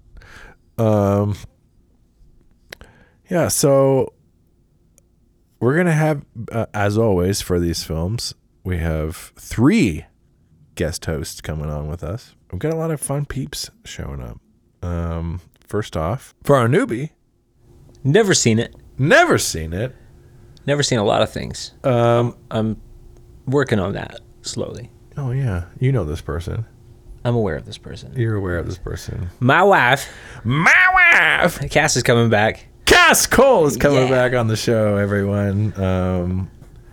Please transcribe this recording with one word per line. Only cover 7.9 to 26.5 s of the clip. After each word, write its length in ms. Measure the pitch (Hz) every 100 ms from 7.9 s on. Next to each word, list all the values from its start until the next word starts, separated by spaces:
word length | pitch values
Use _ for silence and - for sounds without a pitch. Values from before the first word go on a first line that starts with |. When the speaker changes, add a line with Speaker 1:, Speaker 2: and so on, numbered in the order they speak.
| 80 87 117 - - _ _
Speaker 1:
we 140 | 92 87
have 540 | 82 78 78 - - -
three 680 | - - 135 226 117 76 - _ _ _ _ _ _
guest 300 | - 78 -
hosts 360 | - 76 - -
coming 300 | - 78 76
on 180 | 76 76
with 140 | 82
us. 320 | 76 110 - _ -
We've 80 | 92
got 140 | 151
a 40 | 160
lot 140 | 165
of 100 | 151
fun 240 | - 143 143
peeps 440 | 131 143 - - _
showing 380 | - - - 69
up. 160 | 60 - _ _ _ -
Um, 580 | 87 85 82 82 82 87 - _ -
first 300 | 101 - 85
off, 380 | 80 123 - _
for 140 | - 139
our 120 | 117
newbie. 420 | 165 262 117 156 _ _ _ _ _ _ - - -
Speaker 2:
Never 300 | 131 190 208
seen 240 | 175 120 110
it. 160 | - - - -
Speaker 1:
Never 400 | 139 294 349 151
seen 340 | - 80 80
it. 220 | 87 127 - - - - - - - -
Speaker 2:
Never 160 | 143
seen 160 | - 123
a 60 |
lot 180 | 104 110
of 80 | 110
things. 420 | - 65 - - -
Speaker 1:
Um, 520 | 143 120 117 117 120 - -
Speaker 2:
I'm 300 | 117 110 104 - - - - - - -
working 320 | 143 135 107
on 140 | 92
that 260 | 92 - - - -
slowly. 480 | - - - - - - - -
Speaker 1:
Oh, 140 | 131
yeah. 340 | 135 127 90 85 -
You 140 | 127
know 120 | 131
this 160 | 76 78
person. 440 | - 76 87